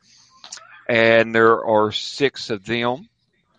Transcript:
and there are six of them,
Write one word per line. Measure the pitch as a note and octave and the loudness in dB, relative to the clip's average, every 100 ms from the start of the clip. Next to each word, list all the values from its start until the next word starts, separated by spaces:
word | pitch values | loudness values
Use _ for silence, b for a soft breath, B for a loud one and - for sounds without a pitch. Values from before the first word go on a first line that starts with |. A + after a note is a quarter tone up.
| B B B B B B B B - | B B B B B B B B -2
and | A#2 A2+ A2+ A2+ | 2 4 4 2
there | A2+ A2+ A2+ - | 2 4 2 0
are | G#2+ G#2+ | 0 0
six | - - - C#3 - - | -4 -12 -4 -4 -4 -10
of | G#2+ | -10
them, | G2+ A#2 A#2+ C3 A3+ _ _ _ _ | -6 -6 -4 -8 -14 _ _ _ _